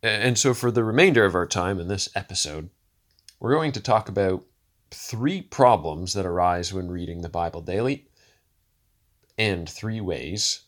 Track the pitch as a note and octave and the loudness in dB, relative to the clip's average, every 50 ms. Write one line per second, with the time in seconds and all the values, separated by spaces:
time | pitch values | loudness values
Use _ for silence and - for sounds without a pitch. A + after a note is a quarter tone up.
0 | - A#2 G#2+ G#2 A2 B2 A#2+ A2 - C3+ B2 - - B2 A2+ A#2+ A2+ A2 A2 C3 | 0 0 0 2 2 2 2 2 2 2 0 2 0 0 2 2 0 2 4 6
1 | F3+ G3 D3+ A#2+ G#2+ G2 E2+ F2+ F2 E2+ - G2 F2 F#2 G2+ F#2 E2+ F2 G2+ F#2 | 6 6 8 6 6 6 4 2 0 0 -2 -2 -2 -2 -2 -4 -4 -4 -4 -4
2 | - - - G2 G2 _ F#2+ - - D2+ D2+ D#2 D#2 F2+ _ _ _ _ _ _ | -4 -6 -6 -8 -8 _ -6 -6 -4 -4 -6 -10 -12 -12 _ _ _ _ _ _
3 | _ _ _ _ _ - _ _ - A2+ C#3 D#3 D#3+ D#3 C3+ A2 - - A2 A2 | _ _ _ _ _ -20 _ _ -2 0 0 2 0 -2 -4 -4 0 2 2 2
4 | - - G2 G2+ G2 F#2+ F#2 F2+ - _ _ _ _ _ _ _ _ _ - - | 2 0 0 0 2 2 0 -2 -6 _ _ _ _ _ _ _ _ _ -18 -16
5 | - - - A2 A#2+ D3 F#3+ F#3+ - _ - - C3+ B2 A2+ F2+ D2+ E2 D2+ D#2+ | -12 -10 -8 -2 -2 -2 -2 -2 -8 _ 2 6 8 8 8 6 2 -4 -6 -6
6 | F2+ F2+ - G2+ F#2 F2+ F2 F2+ F2 F2 F2 F2 F2 F2 F#2+ F#2+ F2+ F2 F2+ F2 | -6 -4 -4 -4 -2 -2 0 2 2 2 2 0 -2 -4 -6 -6 -6 -6 -6 -8
7 | F2 E2 E2+ E2+ E2+ E2 - E2+ E2+ E2 E2 E2+ D#2+ E2 F2+ G2+ A#2 C3 C#3 C#3 | -8 -8 -8 -8 -10 -6 -4 -4 -4 -4 -4 -8 -8 -4 -2 0 0 0 -2 -4
8 | _ _ _ _ _ _ _ _ _ _ _ _ _ _ _ _ _ _ _ _ | _ _ _ _ _ _ _ _ _ _ _ _ _ _ _ _ _ _ _ _
9 | _ _ _ _ _ _ _ - A2 G#2+ F#2+ E2+ E2+ D#2 - - - A2 A2 A2+ | _ _ _ _ _ _ _ 0 0 0 0 0 -4 -10 -12 -10 -8 -6 -6 -4
10 | G#2 G2 E2 B1 B1 D2 F#2 G#2+ - - - - _ | -4 -4 -4 -6 -6 -8 -6 -4 -2 -4 -4 -6 _